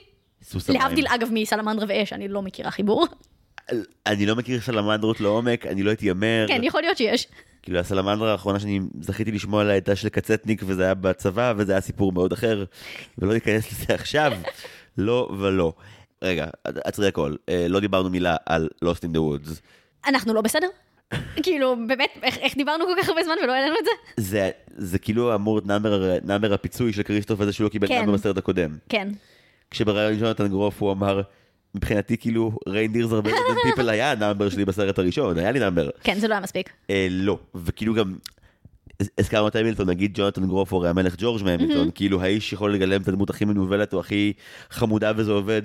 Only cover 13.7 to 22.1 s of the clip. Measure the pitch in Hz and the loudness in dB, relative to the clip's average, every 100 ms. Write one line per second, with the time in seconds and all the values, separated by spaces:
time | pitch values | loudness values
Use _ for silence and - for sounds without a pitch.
13.7 | - - 95 - 147 151 101 80 - - | -8 -2 -2 0 0 0 -2 -8 -14 -18
14.7 | - - - 104 123 - 98 98 92 82 | -20 -12 -2 0 0 0 0 2 4 2
15.7 | - - - - - 92 85 78 - - | -2 -18 -20 -20 -6 -2 -2 -4 -6 -8
16.7 | 69 87 104 98 85 73 73 - 90 85 | -6 -6 0 0 0 -2 -4 -2 0 2
17.7 | 95 101 95 92 90 87 80 - 82 80 | 2 2 0 2 0 0 0 0 0 0
18.7 | - 85 85 87 80 78 71 73 80 _ | -2 -2 -2 0 0 0 -2 -6 -14 _
19.7 | - _ _ 285 269 233 220 220 302 359 | -20 _ _ 0 0 2 0 2 0 -2
20.7 | - _ _ - - - - 370 302 262 | -6 _ _ -10 -10 -8 -4 -2 0 0
21.7 | 240 226 262 285 | 0 -2 -2 -2